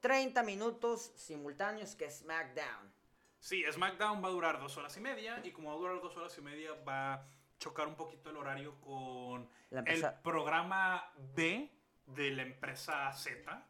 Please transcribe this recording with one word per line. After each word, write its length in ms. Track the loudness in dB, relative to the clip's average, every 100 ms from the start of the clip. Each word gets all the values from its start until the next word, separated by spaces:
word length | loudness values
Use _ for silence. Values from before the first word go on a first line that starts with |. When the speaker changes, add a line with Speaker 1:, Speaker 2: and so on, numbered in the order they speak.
Speaker 1:
treinta 420 | 6 6 6 4
minutos 680 | 4 4 0 2 2 2 -2 -14
simultáneos 800 | -10 -6 -6 0 0 0 -6 -6
que 160 | -6
SmackDown. 800 | -6 -2 -2 -2 -4 -4 -6 -12 -20 _ _ _ _
Speaker 2:
Sí, 240 | -2 0 2
SmackDown 500 | 4 2 4 2 2
va 40 | 0
a 40 |
durar 280 | 2 2 2
dos 160 | -2 -6
horas 180 | -8 -6
y 20 |
media, 400 | -6 -4 -4 -6 -8
y 60 |
como 180 | -8 -6
va 60 | -2
a 20 |
durar 220 | -2 -2
dos 140 | -4 -6
horas 200 | -8 -8
y 40 |
media, 320 | -10 -8 -6 -8 -4
va 260 | 0 0
a 140 | -2 -6 -20 _ _
chocar 300 | -8 -2 -2
un 80 | -2
poquito 340 | -8 -8 -10
el 60 | -6
horario 420 | -4 -4 -6 -10
con 680 | -10 -6 -6 -6 -6 -6 -8 -16 -6
Speaker 1:
La 100 | -2
Speaker 2:
el 80 | 4
Speaker 1:
empresa 340 | 4 4 0
Speaker 2:
programa 880 | 2 2 6 4 4 4 4 4 -2 -12 -6
B 380 | 2 4 4 -2 -10 _ _ -12
de 240 | 0 0
la 100 | 2
empresa 720 | -4 -4 -6 -6 -2 0 0
Z. 520 | -2 -6 -6 -8 -10 -12